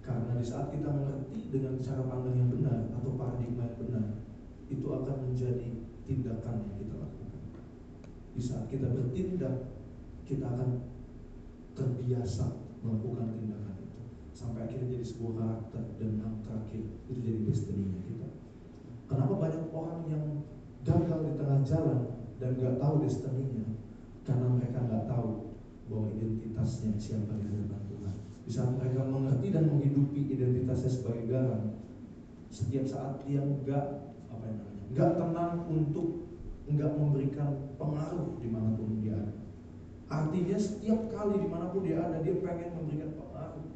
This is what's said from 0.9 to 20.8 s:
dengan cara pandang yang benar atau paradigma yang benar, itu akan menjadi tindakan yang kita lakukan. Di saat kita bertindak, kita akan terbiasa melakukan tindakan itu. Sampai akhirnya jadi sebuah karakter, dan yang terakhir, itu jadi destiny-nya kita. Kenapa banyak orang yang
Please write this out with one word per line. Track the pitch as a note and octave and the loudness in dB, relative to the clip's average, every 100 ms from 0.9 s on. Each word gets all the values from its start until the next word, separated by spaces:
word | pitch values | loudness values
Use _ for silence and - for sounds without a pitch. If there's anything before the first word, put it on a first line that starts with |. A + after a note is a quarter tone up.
| C#3 C3+ - - - - | 2 0 -2 -4 -6 -2
dengan | C3+ C3 B2+ | 0 0 -2
cara | B2 C3 | -2 -2
pandang | B2+ B2+ B2+ B2 | 0 0 0 4
yang | B2 | 4
benar | - A#2+ A2 G#2+ A2 | 6 4 4 0 -2
atau | C3 C3 | -2 0
paradigma | B2 A#2+ A#2 B2 | -2 -2 -2 0
yang | A#2+ A#2 | -2 -2
benar, | A2+ A2+ G#2 - - - - - - | -2 0 0 -2 -8 -12 -14 -14 -6
itu | C3 | -4
akan | D3 - B2+ C3 B2+ | -2 -2 0 0 0
menjadi | B2+ B2 A#2+ A2+ - - - | 0 2 0 -2 -6 -8 -12
tindakan | - C3+ A2+ A2 A2+ A2 G2+ | -2 0 0 -2 -2 -2 -2
yang | G2 | -4
kita | G2+ - | -6 -6
lakukan. | - - - - - - - - - - - - - - | -8 -8 -10 -10 -10 -12 -14 -16 -16 -16 -14 -14 -8 -2
Di | B2 | -2
saat | B2 A2 | 0 -2
kita | C3+ B2+ | 0 2
bertindak, | B2+ B2 F#3+ E3+ F3+ C3 B2 - - - - - - - | 2 2 2 0 0 0 0 -4 -10 -12 -14 -14 -14 -4
kita | - B2 | -2 0
akan | B2 B2+ B2 - - - - - - - - - | 0 2 0 -2 -10 -12 -12 -12 -12 -14 -14 -14
terbiasa | - C#3 B2 B2 B2 A#2+ - - - - - A2+ | -2 0 2 2 2 2 0 0 -2 -10 -6 0
melakukan | A2 B2+ A2+ A2 | 0 0 -2 -2
tindakan | A2 G#2+ G2+ G#2 F#2 | -2 -4 -4 -6 -8
itu. | - - - - - | -10 -10 -12 -12 -14
Sampai | - A2+ A2 A#2 | -8 -6 -4 -4
akhirnya | B2+ B2 | -2 -2
jadi | A#2+ A2 | -2 -4
sebuah | A#2 A2 A2 | -4 -2 0
karakter, | A2 G#2+ - A2+ G#2+ - | 0 0 -4 -6 -6 -4
dan | A2 G#2+ | 0 0
yang | G#2 A2 - | -2 -4 -4
terakhir, | A2 - A2 G#2+ - - | -4 -4 -4 -6 -8 -6
itu | A#2 | -2
jadi | A2 G#2+ G#2 | 0 2 4
destiny-nya | - G2 F#2+ G2 F2+ - | 4 2 0 0 0 -4
kita. | - - - - - - - - A#2+ - | -6 -6 -10 -14 -16 -16 -16 -14 -14 -2
Kenapa | B2+ C#3 E3 | 4 4 4
banyak | D#3+ D#3+ D#3+ | 4 2 -2
orang | D#3+ D#3+ E3 D#3 | -2 -4 -4 -2
yang | D3+ D3+ D3 D3 - - - | 0 0 -2 -6 -10 -14 -6